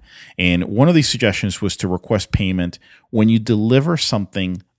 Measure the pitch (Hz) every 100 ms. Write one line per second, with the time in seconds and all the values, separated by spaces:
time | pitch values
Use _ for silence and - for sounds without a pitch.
0 | _ - - - 90 87 - 104 151 165
1 | 139 - 113 92 104 - 98 - 95 90
2 | - 104 - - 95 92 87 - _ _
3 | _ 113 110 113 110 107 110 131 151 165
4 | - 107 95 101 92 92 -